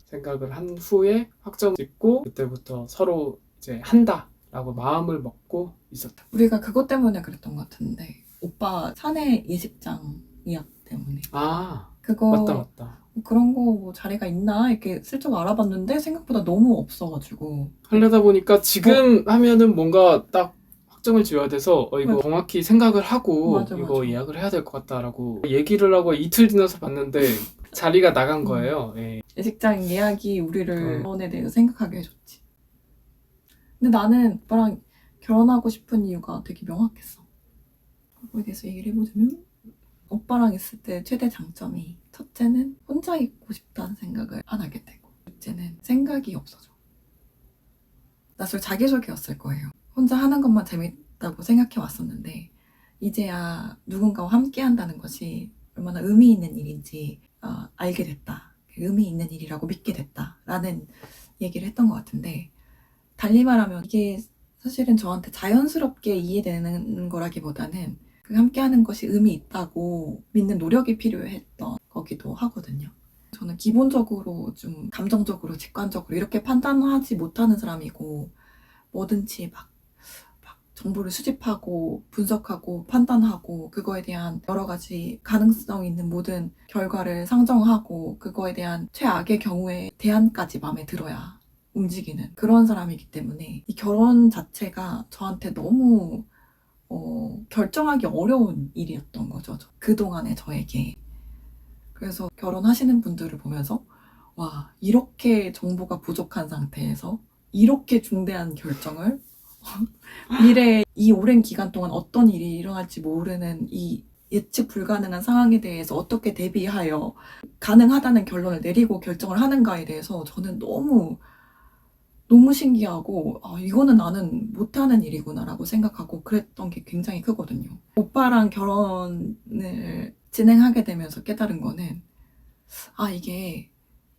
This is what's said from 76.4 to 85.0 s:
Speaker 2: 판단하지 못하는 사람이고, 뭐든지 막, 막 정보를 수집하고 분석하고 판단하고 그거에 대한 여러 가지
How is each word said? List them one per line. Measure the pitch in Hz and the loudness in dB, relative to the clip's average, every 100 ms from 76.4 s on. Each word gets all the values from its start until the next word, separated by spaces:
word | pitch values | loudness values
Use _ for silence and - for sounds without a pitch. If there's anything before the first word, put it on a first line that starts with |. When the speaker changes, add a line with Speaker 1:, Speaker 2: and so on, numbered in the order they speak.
Speaker 2:
판단하지 | 240 254 277 277 277 277 269 185 | 0 0 2 2 2 0 -2 -6
못하는 | 165 - 226 208 | -6 0 2 2
사람이고, | 170 160 151 - 156 147 143 - _ _ _ _ _ | -2 -10 -12 -14 -12 -10 -12 -16 _ _ _ _ _
뭐든지 | 185 190 202 202 - 170 | -10 -4 -4 -4 -10 -14
막, | - - _ _ _ - - _ _ | -14 -20 _ _ _ -20 -20 _ _
막 | _ _ _ | _ _ _
정보를 | - 190 196 185 | -12 -8 -6 -6
수집하고 | 180 269 - 240 208 - 175 165 - - | -8 -6 -6 -4 -6 -6 -6 -6 -8 -10
분석하고 | - 202 214 - 180 - 175 - | -6 -2 -2 -4 -12 -10 -12 0
판단하고 | 247 240 233 220 175 - 170 160 | 2 4 4 2 0 -8 -12 -12
그거에 | - 196 190 | -10 -8 -8
대한 | 185 175 170 165 - | -8 -8 -8 -8 -6
여러 | 190 185 | -6 -4
가지 | 175 - 175 | -8 -10 -10